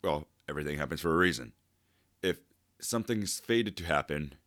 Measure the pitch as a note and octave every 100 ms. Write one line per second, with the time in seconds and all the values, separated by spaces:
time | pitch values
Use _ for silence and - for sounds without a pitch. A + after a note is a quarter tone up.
0 | F#2 D2 D#2 _ - D2 D2 D2 C#2+ D2
1 | E2+ E2 F2+ C#2+ A#1+ _ _ _ _ _
2 | _ _ F#2+ E2+ _ _ _ _ - A#2+
3 | A2 A2+ F#2+ - - A#2 G#2 F2+ E2 D2
4 | C#2 D2 D2 C2+